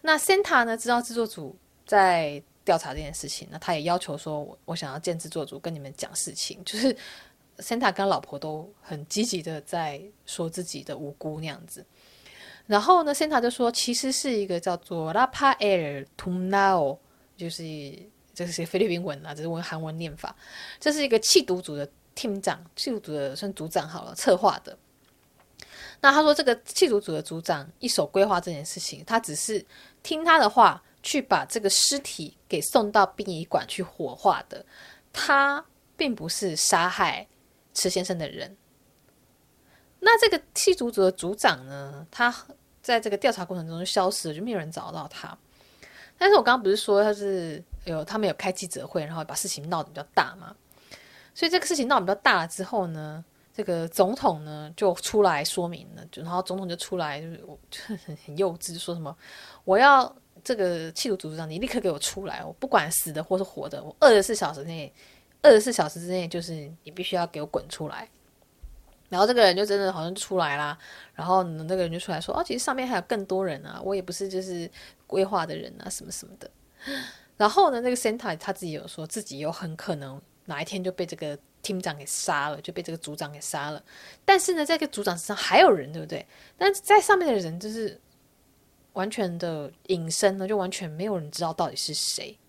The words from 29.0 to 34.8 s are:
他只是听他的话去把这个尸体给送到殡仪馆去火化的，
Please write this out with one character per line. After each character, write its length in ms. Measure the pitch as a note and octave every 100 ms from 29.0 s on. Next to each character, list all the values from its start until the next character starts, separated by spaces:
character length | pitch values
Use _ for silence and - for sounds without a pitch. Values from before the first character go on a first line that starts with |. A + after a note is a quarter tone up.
| D#3+
他 140 | A3+
只 160 | A3+ D3
是 280 | - G#3+ - - - _
听 220 | - D#4
他 160 | E4 D#4+
的 100 | G#3+
话 320 | C4+ G3+ - _ _
去 200 | - C#4+
把 240 | C4+ E3+ C3+
这 140 | A#3
个 100 | G3+
尸 300 | - - C#4
体 380 | C#4 - D3+ _ _
给 140 | E3+
送 300 | - B3+ G#3
到 140 | G#3+ F#3+
殡 220 | - G3+
仪 160 | E3 E3
馆 200 | D#3+ -
去 160 | -
火 320 | F3+ - D3+ B2
化 280 | G3+ C#3+ -
的， 180 | - - -